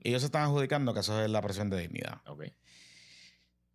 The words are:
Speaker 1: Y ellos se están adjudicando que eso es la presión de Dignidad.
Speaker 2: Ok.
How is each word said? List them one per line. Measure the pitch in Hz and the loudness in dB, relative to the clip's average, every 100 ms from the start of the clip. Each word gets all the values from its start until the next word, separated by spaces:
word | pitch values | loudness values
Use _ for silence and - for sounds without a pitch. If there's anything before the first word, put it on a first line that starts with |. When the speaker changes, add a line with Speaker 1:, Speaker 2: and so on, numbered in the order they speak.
Speaker 1:
Y | 113 | 0
ellos | 123 | 0
se | 139 | 2
están | 151 | 2
adjudicando | 147 143 135 147 127 | 2 2 2 2 2
que | 104 | 0
eso | 101 107 | 0 2
es | 107 | 2
la | 107 | 2
presión | 98 95 104 | 0 0 0
de | 95 | 0
Dignidad. | 82 - - - - | -2 -6 -8 -8 -12
Speaker 2:
Ok. | 73 - - _ - - - - - - _ _ _ _ | -12 -12 -14 _ -20 -20 -20 -20 -20 -20 _ _ _ _